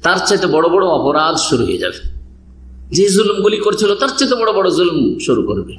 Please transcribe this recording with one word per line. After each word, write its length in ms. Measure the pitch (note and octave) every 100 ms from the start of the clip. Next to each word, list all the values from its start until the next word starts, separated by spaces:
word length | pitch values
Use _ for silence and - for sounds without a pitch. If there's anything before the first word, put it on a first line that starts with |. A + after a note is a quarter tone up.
তার 160 | E3+ F3+ -
চাইতে 220 | G3+ F#3
বড় 200 | D3+ E3
বড় 160 | F3+ F#3+
অপরাধ 480 | D3+ B2+ D3+ D#3 E3
শুরু 260 | - B2+ A2+
হয়ে 120 | F2+
যাবে। 220 | F2+ F2+ - - - - - - - - -
যে 140 | D3+ G3+
জুলুমগুলি 480 | F#3+ G#3+ G3+ G3 G#3+
করছিল, 320 | G#3 F#3+ G#3+ G3+
তার 160 | C4+ -
চাইতে 180 | C4+ B3
বড় 160 | A3
বড় 140 | G#3+ F#3+
জুলুম 280 | D#3+ F3+ D#3 A#2 -
শুরু 220 | - A#2
করবে। 300 | - G2+ F2